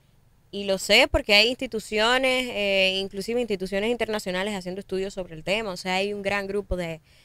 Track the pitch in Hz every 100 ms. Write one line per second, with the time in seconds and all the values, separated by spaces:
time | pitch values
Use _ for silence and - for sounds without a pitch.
0 | _ _ _ _ _ 202 202 190 - 214
1 | 302 320 262 208 220 254 254 220 - 214
2 | 226 254 262 254 247 202 202 196 190 190
3 | 196 196 190 233 233 190 185 196 214 240
4 | 220 214 196 180 202 202 180 190 - 190
5 | 190 196 175 160 - 208 220 175 190 185
6 | 202 208 196 202 196 202 196 180 170 160
7 | - -